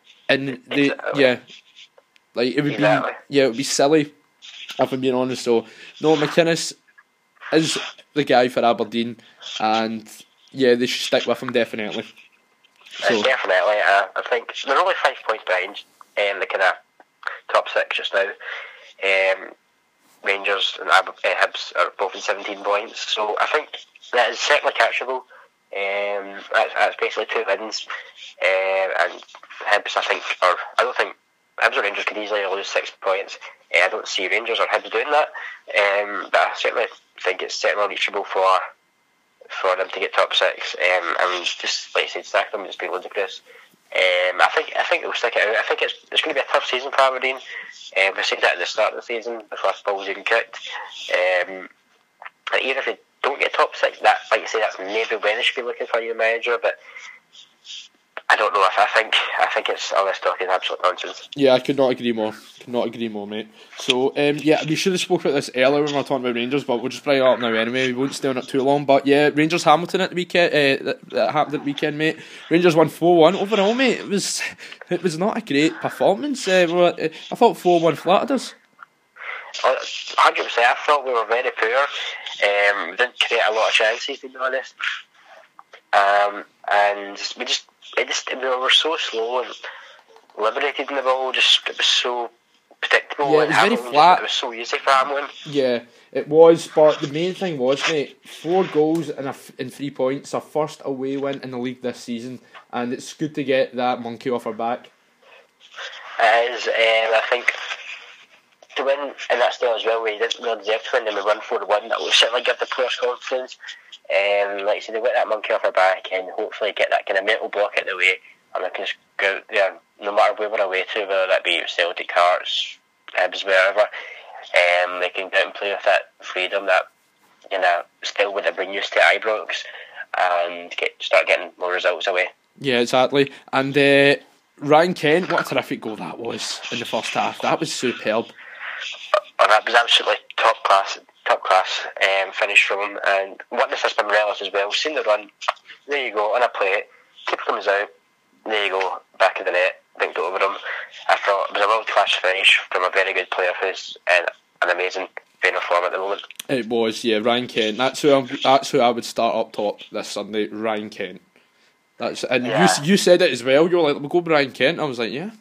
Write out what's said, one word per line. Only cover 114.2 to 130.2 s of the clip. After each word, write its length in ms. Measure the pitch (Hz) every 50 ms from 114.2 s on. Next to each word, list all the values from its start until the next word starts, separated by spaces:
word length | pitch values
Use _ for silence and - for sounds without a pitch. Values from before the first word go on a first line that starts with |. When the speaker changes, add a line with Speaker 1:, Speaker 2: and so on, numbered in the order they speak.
| 101 101 101 101 101 101 101 98 98
Speaker 2:
like 120 | 104 101
I 20 | 92
said, 160 | 92 - 113
they 60 | 113
get 120 | 113 123 113
that 140 | 123 95
monkey 260 | 101 110 107 - - 110
off 100 | 101 -
our 80 | 98
back 360 | - 92 92 95 92 - - -
and 200 | 92 92 90 90
hopefully 420 | - - 107 92 - - 113 98 90
get 140 | - - -
that 160 | - - -
kind 140 | - 98 95
of 60 | 95
mental 220 | 110 110 - -
block 260 | - - 101 104 101 -
out 80 | - -
the 100 | 98 98
way, 200 | 90 92 92 92 - - - - _ _ _ -
and 80 | 92 92
we 60 | 92
can 140 | - - 98
just 120 | - - - _ _ _
go 180 | - 101 98 98
out 80 | - - -
there, 260 | 110 104 98 92 85 - _ _ _ -
no 100 | 104 101
matter 220 | 104 107 113 107 101
where 160 | 110 107 104
we're 140 | 107 104 101
away 200 | 92 92 92 92 - -
to, 60 | 110
whether 260 | 101 95 98 95 92
that 160 | 92 92 - -
be 180 | 92 85 80 -
Celtic, 420 | - - - 87 87 90 - - -
Hearts, 680 | - 87 87 90 90 - - - - - - - - - _ _ _ _ _ - -
Hibs, 300 | - 90 90 90 - 95
wherever. 360 | 98 95 92 92 98 98 104
Um, 1200 | 104 - - - - - - - - - - - - - - 87 87 87 87 90 90 90 90 90
they 100 | 90 90
can 200 | - 101 95 92
go 80 | 95
out 80 | 95 92
and 80 | 92 -
play 160 | - 101 101
with 140 | 98 - -
that 260 | 104 92 - - - _ _ -
freedom, 420 | - - 95 90 90 98 98 101
that, 200 | 95 92 87 - - _ _ _ _ _ _ _ _ _ _ - -
you 80 | 98 95
know, 240 | 92 87 87 85 - _ _ -
style 320 | - - - - 101 101 98
that 120 | 101 95
they've 120 | - 85
been 160 | 95 95 95 101
used 200 | 98 90 - -
to 60 | 104 82
at 160 | 85 92 101
Ibrox, 400 | - 110 110 101 - - - - - - - - - - - - - _ -
and 580 | -